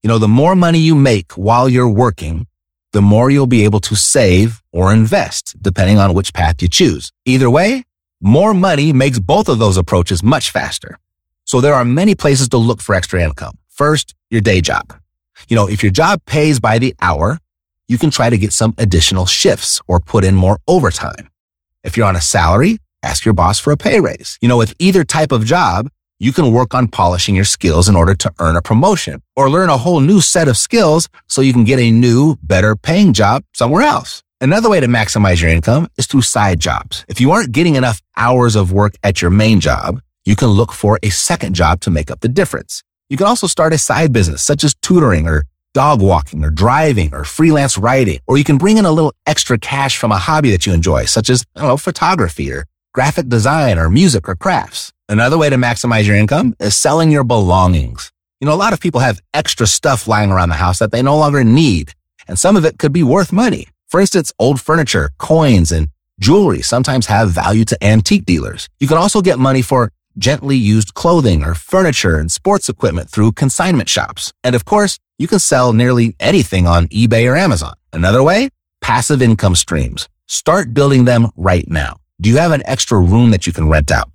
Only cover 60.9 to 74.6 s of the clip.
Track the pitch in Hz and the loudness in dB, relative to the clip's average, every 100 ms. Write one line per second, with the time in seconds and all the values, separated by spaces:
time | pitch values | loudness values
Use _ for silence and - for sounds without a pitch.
60.9 | 117 131 151 147 143 117 131 156 87 67 | 0 2 2 2 2 4 4 4 0 -4
61.9 | - _ _ - 90 180 202 156 - - | -16 _ _ -10 -2 2 2 2 -2 -2
62.9 | 156 139 175 185 185 240 - - _ _ | 0 2 0 0 0 -2 -4 -10 _ _
63.9 | 175 196 190 151 - 120 135 - 165 131 | -2 0 0 -4 -2 -2 -2 -2 -2 0
64.9 | 95 71 - - 160 151 107 82 80 78 | -2 -4 -8 -2 0 4 2 2 -2 -4
65.9 | _ _ _ 98 190 185 78 - 120 131 | _ _ _ 2 4 2 0 -2 -2 -2
66.9 | 131 - 107 107 82 - 110 110 - 101 | -2 0 0 0 -2 0 0 0 0 2
67.9 | 110 95 101 90 82 55 - - _ 135 | 2 2 -2 0 -4 -4 -12 -18 _ 0
68.9 | 160 202 214 185 131 135 131 120 131 113 | 2 2 2 0 2 2 0 0 0 0
69.9 | _ _ - 110 139 139 135 104 107 98 | _ _ -6 -4 -2 -2 0 2 0 0
70.9 | - 175 175 127 82 73 85 - 185 180 | -2 0 2 2 0 -2 -6 -2 0 0
71.9 | 127 95 80 80 - 196 202 - - 117 | 0 0 -2 -2 -4 -2 -2 -2 -4 -4
72.9 | 85 - - 107 110 135 - 180 151 - | -4 -6 0 0 0 -4 -2 -2 -2 -2
73.9 | - - - - _ 127 123 | -4 -6 -10 -14 _ -4 -4